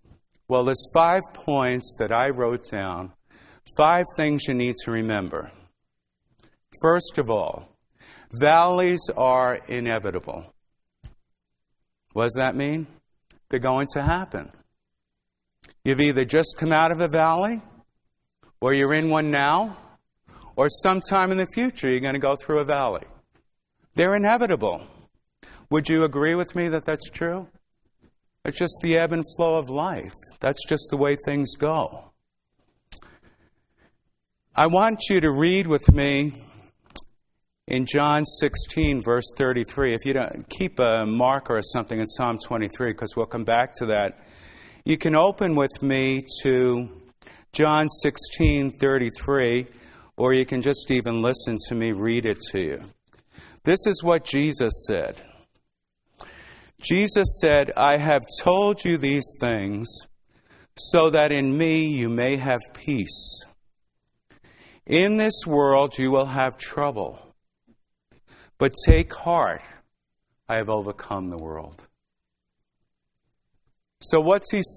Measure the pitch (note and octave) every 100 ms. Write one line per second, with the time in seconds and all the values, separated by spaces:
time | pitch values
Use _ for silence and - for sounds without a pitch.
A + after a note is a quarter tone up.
0 | _ _ _ _ - B2+ B2+ C3 - E3
1 | E3+ F#3+ F#3 - - C#3 B2+ B2 - -
2 | A2 A#2 C3+ B2 A#2 A#2+ - G#2 F#2+ F2
3 | F#2 - _ _ - _ - - D#3 F3
4 | E3+ - D3+ D3 - B2 B2 A#2+ - A2+
5 | A2 G#2 F2+ D#2 D#2 - _ _ _ _
6 | _ _ _ _ _ _ _ - D#3+ F3
7 | - D#3+ A#2 G#2 D#2+ - - _ _ _
8 | - - - A#2 D3 E3 F3 F3+ F3+ F3+
9 | - - B2+ B2+ B2+ A#2+ - B2 A#2 A2+
10 | G2 F2 - - E2 _ _ _ _ _
11 | - - _ _ _ _ _ _ _ _
12 | _ G#2+ A#2 B2 C3 C3+ C#3+ D#3 D3+ -
13 | _ _ _ _ - B2+ B2+ C3 C#3 C#3+
14 | D3 F3+ F#3+ F#2+ - - _ _ _ _
15 | _ _ _ _ _ _ - _ C3 C3+
16 | D3 C3 B2 D#3 D#3+ - D#3+ D#3 E3 E3
17 | E3+ D#3+ D#3+ E3+ G#3 A3+ - - _ _
18 | _ _ _ _ _ _ B2+ C#3 C#3 D#3
19 | D#3+ D#3 D3+ C#3+ C#3+ E3+ A3 - - _
20 | _ _ _ - - - C#3+ - F#3+ F#3
21 | - F#3+ F#3 F#3+ F3+ A#3 B3+ - C3 B2+
22 | C3+ C#3 C#3 C#3+ - D3+ C#3+ C#3 B2 F2+
23 | - - _ _ _ _ _ _ _ -
24 | F3+ G#3 G3+ A#3 A3+ D#3 G#2+ E2 - -
25 | _ _ _ _ - - - D#3 D3+ D#3+
26 | D#3 C#3+ D#3 F3 F3 F3 E3+ D#3 D#3 D#3
27 | - - E3+ F#3 F3 _ _ _ _ _
28 | _ _ _ _ - - F3 - E3+ E3
29 | E3 E3 D#3 - E3 D#3+ C3 C#3+ F#3 -
30 | - - - - C3 C#3+ - D3+ - C#3
31 | C#3+ C#3+ D3 C#3+ C3+ - D3 D#3 G2+ -
32 | - _ _ _ _ _ _ _ _ -
33 | - _ _ _ _ _ _ _ _ _
34 | _ _ _ _ _ - D#3+ F3+ A3 A3
35 | - F#3 D#3 C#3 E3+ F#3 E3+ D3 - D3
36 | C#3+ C#3 D3 - - - - _ _ -
37 | - _ _ _ _ _ - B2+ B2+ C#3+
38 | D3 D3+ D3 - D3 - - D#3+ D3+ C3
39 | A2+ A#2+ - - B2+ B2 A2 - C3 A#2
40 | C3+ C3+ A2 - - - F#3 - A#2+ A2+
41 | G#2+ A2+ B2+ C3+ - A2 - B2 G#2+ A2+
42 | G#2+ - B2 A2 - A#2 G#2 - A#2+ G#2
43 | A2 - - A#2 A2 A#2+ C3 - A2+ G#2
44 | G2 - - - - - - - D#3+ D#3
45 | E3 D#3 F#3+ G3 F#3 D3 C3+ - C#3 C3+
46 | C3+ C3 C3 - C3+ B2+ B2 B2 A#2+ -
47 | - _ - - _ - D3+ D3+ D#3 -
48 | C#3+ - - - D3+ D3 C#3 - C#3 C3+
49 | A#2 - - C#3 A#2+ B2 B2+ - - -
50 | - - B2+ C3 B2+ B2+ C3+ C#3 - B2
51 | A#2 A2+ A#2+ B2 B2 G#2+ - A#2 A2+ G2
52 | A2+ A#2 A2 G2 - G2 D#2+ C#2 F#2+ _
53 | _ _ _ - - - D#3 F#3+ G#3 F#3+
54 | E3+ E3 - C#3 D3+ C3+ A2+ - - F#2
55 | C#2 - - - _ _ _ _ _ _
56 | _ - - - - - - _ - F#3
57 | G#3 G3+ F#3+ - D#3+ D3 C#3 - C#3+ D3
58 | D3+ C#3+ - - F3+ F#3 G3+ G#3 F3 E3
59 | C#3 C#3+ - - B2 A2 G2 G#2 A#2 -
60 | - - _ _ _ - _ - - E3+
61 | D#3+ D3+ D3 C#3+ C3+ D3 E3 D#3+ D#3 C#3
62 | A#2 A#2 B2+ C#3 C3+ B2 - - - B2+
63 | E2+ - - - - _ _ _ _ _
64 | _ _ _ _ _ _ - _ - D#3+
65 | G3+ G#3+ G#3+ - E3+ C#3+ C#3 C3+ C#3 C3
66 | C3 C3+ C3+ C3 C3 - - - C#3+ A2
67 | D2 - - _ _ _ _ _ _ _
68 | _ _ _ - _ - C#3 - - D#3+
69 | E3+ - E3+ E3+ G#2 E2 - - _ _
70 | _ _ _ _ - A2+ G#2+ G#2+ G2+ -
71 | - G2+ F#2 E2+ D#2+ D#2 D#2 E2 - _
72 | _ _ _ _ _ _ _ _ _ _
73 | _ _ _ _ _ _ _ _ _ _
74 | - D#3+ D#3+ G3 - G#3 -